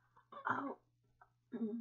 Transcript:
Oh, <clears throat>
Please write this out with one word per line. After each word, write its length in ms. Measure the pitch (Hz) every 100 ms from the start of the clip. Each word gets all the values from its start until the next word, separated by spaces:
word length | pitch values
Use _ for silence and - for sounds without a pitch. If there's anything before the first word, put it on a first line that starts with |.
| _ - - - -
Oh, 260 | - 277 - _ _ _ - - _ -
<clears throat> 40 | 233 220 233